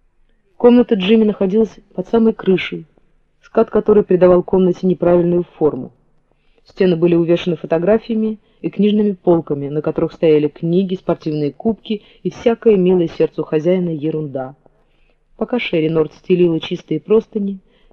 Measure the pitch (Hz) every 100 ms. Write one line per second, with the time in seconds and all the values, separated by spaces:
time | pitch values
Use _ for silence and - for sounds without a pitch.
0 | _ _ _ _ _ _ 240 240 240 220
1 | 180 226 214 196 196 208 220 - _ -
2 | - 233 226 220 190 180 - 170 165 _
3 | _ _ _ _ _ - 226 220 214 208
4 | 202 180 180 180 180 190 185 180 185 175
5 | 175 175 175 175 175 _ 156 131 127 -
6 | _ _ _ _ _ _ _ - 185 165
7 | 175 170 165 170 - 165 160 165 175 226
8 | - 220 220 214 _ _ 170 - 208 208
9 | 208 190 - 170 160 143 139 151 151 156
10 | 165 - 165 151 147 - 165 175 196 185
11 | - 170 165 151 147 - 226 214 - 208
12 | - _ 185 - - 226 233 202 180 185
13 | 165 - 160 - 151 156 156 185 180 160
14 | 151 156 151 131 131 143 _ _ _ _
15 | _ _ _ - 220 240 - 175 156 165
16 | 156 - - 180 175 160 - 175 - 156
17 | - 220 214 220 196 196 - _ _